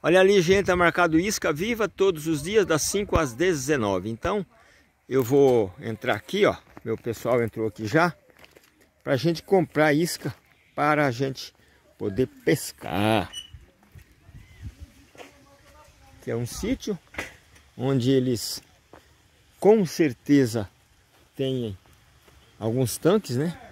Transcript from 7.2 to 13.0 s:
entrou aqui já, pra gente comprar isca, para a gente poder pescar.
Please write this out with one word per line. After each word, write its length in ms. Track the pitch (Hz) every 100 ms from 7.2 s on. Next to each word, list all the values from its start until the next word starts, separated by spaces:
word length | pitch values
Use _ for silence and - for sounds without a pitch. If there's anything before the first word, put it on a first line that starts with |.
| 117 123
entrou 240 | 117 117 110
aqui 200 | - 110
já, 260 | 151 170 - _ _ - - _ _ _ _
pra 140 | - 139
gente 260 | 123 165
comprar 520 | - 190 151 - 156
isca, 400 | 147 170 - 151 - _ _ _
para 320 | - 147 151 143
a 40 |
gente 440 | 120 135 131 - _ _ _ _ _
poder 300 | 104 98 131 -
pescar. 880 | - 160 - - - 87